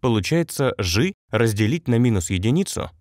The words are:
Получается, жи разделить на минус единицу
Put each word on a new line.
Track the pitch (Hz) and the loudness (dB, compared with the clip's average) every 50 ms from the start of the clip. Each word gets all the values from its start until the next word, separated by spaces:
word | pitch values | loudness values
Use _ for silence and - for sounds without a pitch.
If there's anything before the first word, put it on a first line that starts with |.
| - | 0
Получается, | 131 117 107 95 - 156 170 170 - - - 143 127 - - | 2 0 0 0 0 0 -2 -2 -2 -4 -2 -2 -2 -2 -2
жи | 101 90 82 101 139 185 196 _ _ _ | -4 -2 0 0 0 0 -2 _ _ _
разделить | - 110 117 113 107 101 110 104 143 175 - - | 0 2 2 2 2 2 0 0 0 -2 0 0
на | 120 | 2
минус | 117 123 123 113 98 85 - | 2 4 2 2 0 0 -2
единицу | 101 92 90 110 127 170 196 - - - - - - _ | -2 -2 0 0 0 0 0 -2 -4 -8 -8 -8 -10 _